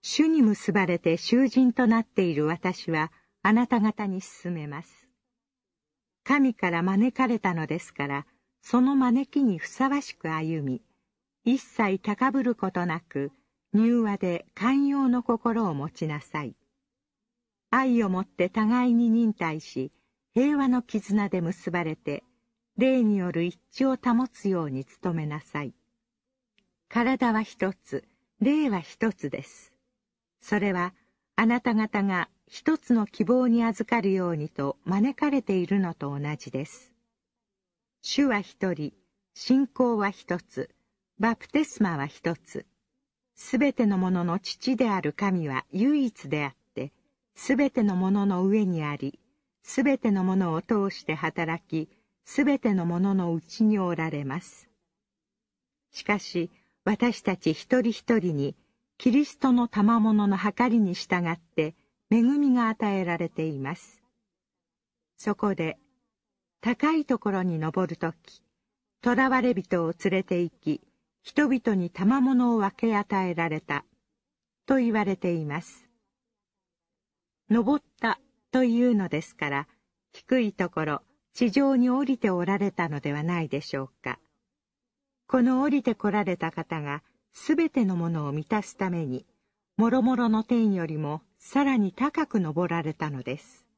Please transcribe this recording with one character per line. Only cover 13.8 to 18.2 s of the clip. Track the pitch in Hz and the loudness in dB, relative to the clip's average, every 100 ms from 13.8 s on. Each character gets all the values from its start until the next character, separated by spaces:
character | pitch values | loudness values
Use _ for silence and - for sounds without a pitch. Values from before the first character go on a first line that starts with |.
| 226 240 | 4 2
和 | 220 202 | 2 0
で | 185 170 - - | -2 -4 -8 -4
寛 | 226 277 277 | 0 2 2
容 | 277 269 | 2 2
の | 247 | 0
心 | 240 226 233 226 208 | 0 0 0 0 -2
を | |
持 | 143 151 | -2 -6
ち | - 156 | -6 -6
な | 147 | -6
さ | - 156 | -8 -8
い。 | 131 - _ _ _ _ _ _ _ _ _ _ _ | -8 -12 _ _ _ _ _ _ _ _ _ _ _
愛 | 247 269 240 | 0 2 2
を | 202 | 2
も | 185 | -2